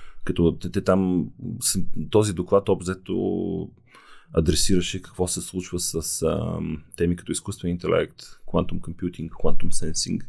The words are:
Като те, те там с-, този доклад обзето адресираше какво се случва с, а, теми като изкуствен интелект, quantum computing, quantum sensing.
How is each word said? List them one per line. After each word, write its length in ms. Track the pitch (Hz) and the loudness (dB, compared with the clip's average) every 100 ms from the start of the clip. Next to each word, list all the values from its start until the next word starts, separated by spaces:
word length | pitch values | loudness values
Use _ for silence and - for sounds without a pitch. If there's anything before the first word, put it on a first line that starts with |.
| - - | -14 -8
Като 340 | - - 85 - | -4 2 2 2
те, 120 | 90 | -6
те 100 | 98 | -2
там 480 | - 95 92 90 - - - - | 0 2 2 0 -2 -8 -12 -4
с-, 180 | - 95 - - 76 | -2 0 2 0 2
този 220 | 107 107 | 2 2
доклад 340 | 85 87 101 98 | -2 0 2 2
обзето 1000 | 92 90 92 - 92 95 90 90 87 85 - _ - - - _ | -2 -4 -8 -6 -4 -2 -4 -4 -6 -8 -14 _ -20 -20 -20 _
адресираше 680 | 82 80 80 - 95 87 92 | 0 2 4 4 2 0 -8
какво 260 | - - 90 | -10 -6 -4
се 120 | - | -4
случва 400 | - 92 - 90 | -6 -8 -6 -6
с, 420 | - 82 - - | -4 -4 -6 -2
а, 360 | 80 78 82 82 80 78 - - | -2 -2 -4 -6 -8 -10 -10 -2
теми 200 | 87 87 | -2 -2
като 160 | - | -4
изкуствен 380 | 82 - - 87 | -8 -8 -8 -6
интелект, 520 | 87 87 82 80 - - - - | -4 0 0 -2 -8 -20 -14 -4
quantum 340 | 87 90 87 | -2 0 -2
computing, 500 | 82 82 90 85 82 | -6 -6 -8 -8 -12
quantum 400 | - - - 90 | 2 8 8 10
sensing. 480 | - 78 - - - | 6 4 -2 -2 -4